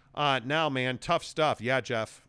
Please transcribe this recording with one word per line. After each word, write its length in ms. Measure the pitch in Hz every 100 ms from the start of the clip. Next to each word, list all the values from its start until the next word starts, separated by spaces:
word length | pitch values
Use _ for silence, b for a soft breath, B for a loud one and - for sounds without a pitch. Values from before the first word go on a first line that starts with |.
| b
uh, 260 | - 147 135
now, 240 | 117 151 156
man. 300 | 131 127 127
Tough 260 | - 170
stuff." 380 | - - 151 -
Yeah, 180 | 117 131
Jeff. 460 | 110 117 107 -